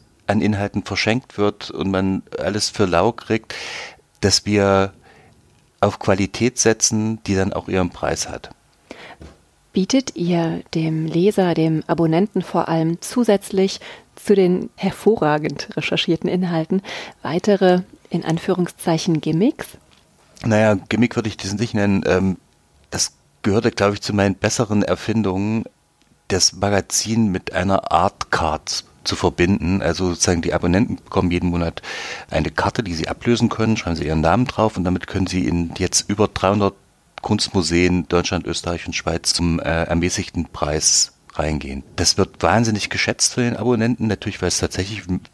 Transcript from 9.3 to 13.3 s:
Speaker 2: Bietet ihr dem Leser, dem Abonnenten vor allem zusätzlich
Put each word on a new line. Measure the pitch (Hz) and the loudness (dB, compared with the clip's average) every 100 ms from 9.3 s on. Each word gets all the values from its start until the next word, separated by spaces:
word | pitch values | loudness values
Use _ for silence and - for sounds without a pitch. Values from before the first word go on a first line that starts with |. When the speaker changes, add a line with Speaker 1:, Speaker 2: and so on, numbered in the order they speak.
| - _ _ _ | -20 _ _ _
Speaker 2:
Bietet | 202 190 269 262 - | -2 2 0 0 -4
ihr | 175 170 165 170 - | 0 0 0 -4 -6
dem | 165 160 160 160 | -2 -2 -2 -2
Leser, | 165 196 208 180 | 2 2 4 2
dem | 160 160 156 - | 2 2 0 0
Abonnenten | 160 165 165 208 190 | 0 2 2 2 -2
vor | - 170 - | -2 -2 0
allem | 165 160 170 | 0 0 -2
zusätzlich | - 247 226 | -4 0 2